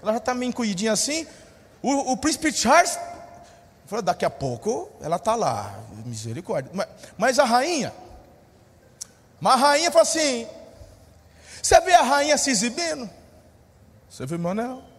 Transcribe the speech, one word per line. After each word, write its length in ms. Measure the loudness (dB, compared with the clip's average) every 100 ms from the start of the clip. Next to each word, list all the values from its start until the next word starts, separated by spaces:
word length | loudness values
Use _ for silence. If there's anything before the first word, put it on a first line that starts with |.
Ela 120 | -2
já 60 | -2
tá 140 | -2
meio 160 | -2 -4
encolhidinha 440 | -2 -2 -2 0
assim. 340 | 0 0 -4 -6 -16 -20 -20 -20 -6
O, 320 | -2 0 0
o 40 | 0
príncipe 340 | 0 0 -2
Charles, 460 | 0 6 6 6 -2 -10 -14 -18 -20 -20 -20 -20 _ -8
falou: 160 | -4
daqui 220 | -2 -2
a 60 | -2
pouco 600 | -4 -6 -4 -4 -4 -6 -12
ela 160 | -4 -2
tá 160 | 0 0
lá, 440 | 0 -2 -6 -12 -16 -14 -12
misericórdia. 680 | -10 -10 -10 -6 -6 -6
Mas, 140 | -8 -8 -10 -20 -2
mas 220 | 0 4
a 60 | 4
rainha, 480 | 4 2 -2 -4 -8 -20 -20 -20 -20 _ _ _ _ _ _ -20 _ _ _
mas 140 | 2 4
a 20 |
rainha 340 | 6 4 4
fala 120 | 4
assim: 440 | 4 2 0 -2 -8 -16 -20 -20 -20 -20 -20 -20 -20 -20 -20 -8
você 200 | 4 4
vê 120 | 6
a 100 | 6
rainha 340 | 6 2 4 2
se 140 | 2
exibindo? 580 | 0 0 -4 -6 -6 -10 -16 -20 -20 -20 _ _ _ -20 -20 _
Você 160 | -14 -8
vê 120 | -6
meu 140 | -4
anel? 320 | -4 -6 -8 -16